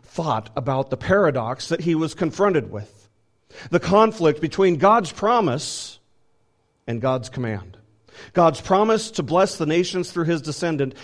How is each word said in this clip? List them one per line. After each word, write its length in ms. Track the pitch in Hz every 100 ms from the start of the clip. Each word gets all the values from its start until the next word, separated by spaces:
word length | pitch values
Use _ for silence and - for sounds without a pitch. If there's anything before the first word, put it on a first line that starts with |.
thought 480 | _ - 160 110 107 143
about 340 | 127 131 135
the 60 | 170
paradox 720 | - 202 165 127 113 131 -
that 120 | 170
he 140 | 170 160
was 180 | 160
confronted 580 | - 165 - 202 160 98
with. 380 | 104 - _ _ _ _ _ _ - -
The 80 | 170
conflict 600 | 165 202 220 220 160 147
between 380 | 156 - 190 151
God's 340 | 196 233 165
promise 880 | - 214 240 165 127 - - - - _ _ _ _ _ _ _ _ -
and 140 | 117
God's 260 | 131 127 -
command. 480 | 135 117 101 90 - _ _ _ - -
God's 300 | 175 165 -
promise 500 | - 190 220 220 -
to 120 | -
bless 340 | 135 175 196 -
the 80 | 151
nations 460 | 170 180 185 160
through 140 | 175 165
his 160 | 165
descendant 540 | 151 139 170 147 135 -